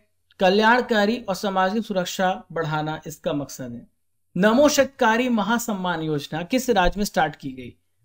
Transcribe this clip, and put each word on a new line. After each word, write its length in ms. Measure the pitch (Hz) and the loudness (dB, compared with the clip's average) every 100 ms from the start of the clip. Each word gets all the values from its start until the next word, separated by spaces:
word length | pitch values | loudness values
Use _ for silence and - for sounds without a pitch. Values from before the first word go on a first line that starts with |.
| _ _ _ - | _ _ _ 0
कल्याणकारी 760 | 185 202 214 247 247 214 202 240 | 4 6 4 4 2 2 2 0
और 160 | 196 180 | -4 -4
सामाजिक 480 | 208 190 190 226 214 | -2 0 0 -2 -2
सुरक्षा 460 | 190 175 - 185 202 - | -4 -4 -2 -2 -2 -6
बढ़ाना, 480 | 165 156 156 156 156 165 | -6 -4 -4 -4 -8 -12
इसका 260 | - 175 | -8 -6
मकसद 380 | 147 135 - 123 | -4 -6 -12 -12
है। 160 | 117 - _ _ _ _ 175 | -14 -18 _ _ _ _ 2
नमो 320 | 214 247 294 | 4 6 4
शेतकारी 580 | - 269 - 226 226 254 | 4 0 2 0 2 0
महासम्मान 720 | 226 196 233 - 196 180 165 | 0 0 -2 -2 -4 -4 -4
योजना 400 | 156 147 - 156 | -2 -4 -4 -8
किस 260 | 175 254 254 | -2 -2 2
राज्य 300 | 202 175 202 | 2 2 0
में 60 | 208 | -4
स्टार्ट 300 | 180 156 - | -2 -2 -4
की 160 | 139 | -12
गई? 220 | 127 120 - _ _ | -12 -16 -20 _ _